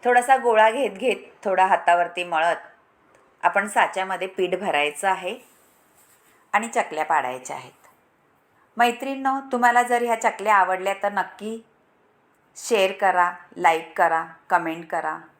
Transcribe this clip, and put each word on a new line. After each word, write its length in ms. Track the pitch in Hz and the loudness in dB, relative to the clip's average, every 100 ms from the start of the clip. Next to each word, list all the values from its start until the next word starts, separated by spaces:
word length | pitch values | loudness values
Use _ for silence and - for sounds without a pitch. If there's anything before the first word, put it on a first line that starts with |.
थोडासा 320 | 240 247 247 262 | 4 2 4 2
गोळा 360 | 240 220 220 | 4 6 4
घेत 200 | 233 247 | 4 -4
घेत, 520 | 196 247 - - _ | -2 -2 -2 -6 _
थोडा 220 | 208 185 185 | -4 2 4
हातावरती 580 | 180 - 175 175 180 | 4 4 2 2 -4
मळत 340 | 175 165 165 160 - _ _ _ _ _ _ _ | -4 0 0 -2 -8 _ _ _ _ _ _ _
आपण 240 | 170 196 208 | 0 0 -2
साच्यामध्ये 600 | 233 180 190 190 185 185 | 0 0 -2 -6 -6 -6
पीठ 280 | - 180 180 | -4 -2 -2
भरायचं 540 | 190 147 147 147 196 | -2 0 0 -2 -2
आहे 300 | 180 180 240 - _ _ _ _ _ _ _ _ _ _ | -2 -6 -12 -16 _ _ _ _ _ _ _ _ _ _
आणि 140 | 208 226 | -4 -2
चकल्या 380 | 240 - 156 151 | -4 -4 -4 0
पाडायच्या 500 | 156 131 127 127 143 | 0 0 -8 -12 -14
आहेत. 160 | 131 _ _ _ _ _ _ _ _ _ _ - | -14 _ _ _ _ _ _ _ _ _ _ 0
मैत्रिणींनो, 640 | 240 233 269 269 269 269 269 | 0 0 -8 -4 -4 -4 -4
तुम्हाला 320 | 247 240 240 | 2 4 4
जर 180 | 240 240 | 2 0
ह्या 200 | 240 226 | 0 0
चकल्या 340 | 226 - 202 202 | -2 -2 2 2
आवडल्या 380 | 185 185 190 196 | 4 0 -2 -4
तर 80 | 202 | -4
नक्की 540 | 202 175 - 208 226 _ _ _ _ _ _ _ _ _ - | -4 -6 -10 -12 -12 _ _ _ _ _ _ _ _ _ -16
शेअर 360 | - 220 190 | -2 2 2
करा, 420 | 190 196 180 175 - - - | 2 0 2 0 -2 -18 -2
लाईक 400 | 175 160 160 - | 0 0 -4 0
करा, 280 | 170 165 165 - _ | 2 2 -4 -16 _
कमेंट 380 | 175 165 160 165 | -2 -2 -8 -8
करा 320 | 170 156 165 165 | -6 -6 -8 -14